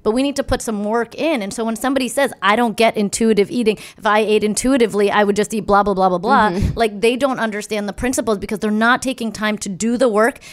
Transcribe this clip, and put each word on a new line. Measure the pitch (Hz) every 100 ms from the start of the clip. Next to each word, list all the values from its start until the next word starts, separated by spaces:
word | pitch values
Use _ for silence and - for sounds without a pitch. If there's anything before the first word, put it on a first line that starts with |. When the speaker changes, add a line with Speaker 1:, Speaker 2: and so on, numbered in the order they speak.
Speaker 1:
but | 214
we | 220
need | 277 277
to |
put | 269 247
some | - 208
work | 208 233 226 -
in. | 302 285
And | 196
so | -
when | 226 226
somebody | 262 277 247
says, | 277 277 -
"I | 196 220
don't | 240 190
get | 226 -
intuitive | 202 - 226 202 196
eating. | 240 220 208 - -
If | 220
I | 214
ate | 208 214
intuitively, | 214 202 254 277 226 196 202
I | 208
would | 208 202
just | 208
eat | 220 185
blah, | 202
blah, | 202
blah, | 190 185
blah, | 180
blah," | 202 269 214
Speaker 2:
Mm-hmm. | 180 - -
Speaker 1:
like, | 226 208
they | 226 247
don't | 269 233
understand | 220 208 202 214 202
the |
principles | - 247 269 254 208
because | 214 202
they're | 214
not | 214 226 247
taking | 254 254 226
time | - 214 208
to | 202
do | 175 220 240
the | 254
work | 208 226 - -